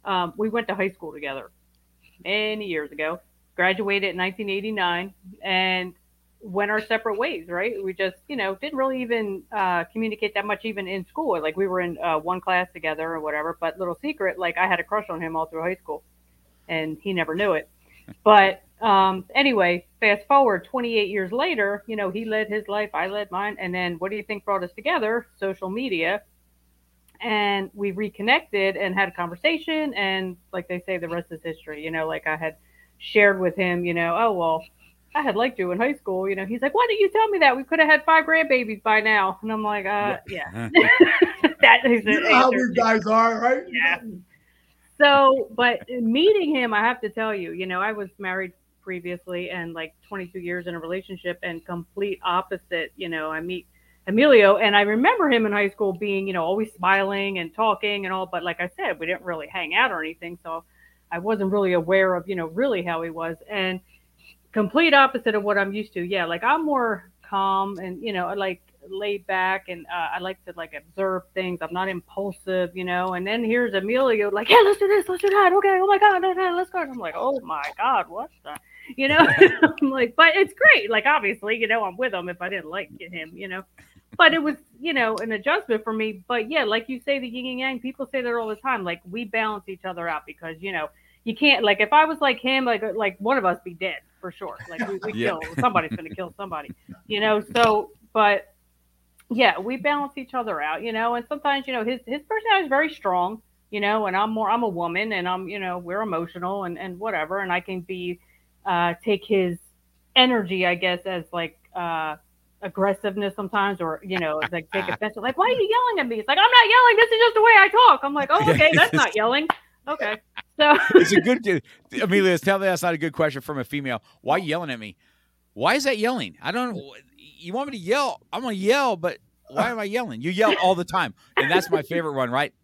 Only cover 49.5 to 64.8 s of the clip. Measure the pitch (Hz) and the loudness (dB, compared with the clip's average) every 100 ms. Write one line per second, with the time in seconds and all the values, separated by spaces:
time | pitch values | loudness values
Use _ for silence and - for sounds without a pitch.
49.5 | 180 170 165 160 _ _ 196 175 185 175 | -8 -10 -10 -12 _ _ -12 -12 -12 -8
50.5 | 180 175 170 165 185 190 185 180 175 180 | -8 -8 -10 -8 -8 -8 -10 -8 -8 -10
51.5 | 165 165 175 170 - 202 180 185 175 180 | -12 -10 -12 -10 -8 -6 -6 -2 -2 -4
52.5 | 185 _ 170 156 - 180 160 156 156 170 | -10 _ -6 -6 -10 -8 -6 -6 -6 -8
53.5 | 185 - _ _ _ - 208 294 247 196 | -10 -12 _ _ _ -2 4 8 8 8
54.5 | 202 214 202 202 220 311 480 320 240 220 | 6 6 4 4 4 2 4 2 2 2
55.5 | 208 196 - 202 180 208 196 196 180 165 | 0 -2 0 -4 -2 -4 -2 -2 -2 -2
56.5 | 196 214 - 180 196 196 196 196 190 165 | -2 -4 -2 0 2 0 -2 -4 -4 -8
57.5 | - 220 202 208 208 190 190 185 175 175 | 0 0 2 -2 -4 -4 -6 -4 -6 -6
58.5 | 170 180 - 370 156 165 185 180 160 143 | -4 -6 -4 -6 -4 -4 -6 -6 -8 -8
59.5 | 190 160 185 254 170 156 160 170 175 170 | -8 -4 0 0 0 -8 -10 -14 -12 -10
60.5 | 165 _ _ _ _ _ 170 190 214 196 | -10 _ _ _ _ _ -8 -4 -2 0
61.5 | 208 196 180 160 190 190 180 175 185 165 | 0 2 0 2 2 4 0 -4 -6 -6
62.5 | 170 269 202 175 165 170 165 165 160 - | -2 -2 -2 -2 -4 -6 -6 -8 -8 -8
63.5 | 208 185 185 _ _ _ _ - _ _ | -4 -4 -6 _ _ _ _ -20 _ _
64.5 | 220 208 277 | -2 0 2